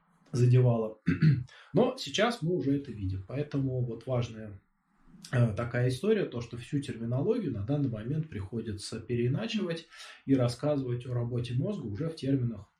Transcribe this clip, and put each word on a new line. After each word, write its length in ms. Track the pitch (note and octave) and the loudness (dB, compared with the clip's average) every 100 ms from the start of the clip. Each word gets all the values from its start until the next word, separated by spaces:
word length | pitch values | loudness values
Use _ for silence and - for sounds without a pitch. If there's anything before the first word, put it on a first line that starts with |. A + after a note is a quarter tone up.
| _ _ _ | _ _ _
задевала. 640 | B2+ B2 B2+ B2 A2+ G#2+ - - | 4 6 8 6 4 0 -4 -2
<clears throat> 680 | F3+ D#3 B2 - - - | 4 6 6 2 -14 -2
Но 220 | F3+ C4 - | 2 2 0
сейчас 440 | C#3+ D3 A#3 A#3+ | -4 0 0 2
мы 140 | D#3+ F3+ | -2 0
уже 200 | C3 C#3+ | 2 0
это 140 | C3 | -2
видим. 320 | G2+ F#2+ F#2+ - | -6 -4 -6 -6
Поэтому 540 | C3 D3 C#3+ C3+ B2+ A#2+ | -6 -4 -2 -2 -2 -4
вот 200 | A2+ - | -6 -2
важная, 520 | B2 A2+ A2 G#2+ G2 _ _ _ _ - - - | -2 -2 -6 -12 -14 _ _ _ _ -20 -20 -2
э, 200 | C3 A#2 G2 | 2 2 2
такая 340 | A#2+ A#2+ B2+ | -2 0 0
история, 360 | B2+ G3+ G#3+ D3 | 2 2 2 2
то, 160 | A#2+ | -4
что 160 | A#2 A#2+ | -8 -10
всю 220 | - C#3+ | -4 -4
терминологию 720 | C3 A2+ A2+ B2 F#3 A#3+ E3 | -4 -6 -2 0 0 0 0
на 100 | G2+ | -4
данный 260 | G2 D3 C3 | -2 0 0
момент 400 | G#2+ A2+ D#3 D#3 | -2 -4 -4 -4
приходится 720 | G2+ G2 A#2 A2 F#2+ - A2+ | -6 -6 -6 -6 -8 -8 -10
переиначивать 840 | - A#2+ B2 E3 A3 A3 F3 E3 - - - - - | -4 0 0 0 -2 -2 -2 -4 -10 -18 -20 -8 2
и 100 | C3 | 2
рассказывать 720 | A#2+ - D3 C#3+ B2 A#2+ B2 | 2 0 0 0 0 -4 -2
о 60 | |
работе 400 | B2 A#2 A#2+ - B2+ | -2 -2 -2 -2 -2
мозга 300 | G3 G3+ A#2 | -2 -2 -6
уже 220 | G2 D#3+ | -4 -4
в 60 | - | -4
терминах, 560 | C3+ C3+ A#2 G2+ - | 0 2 0 -4 -12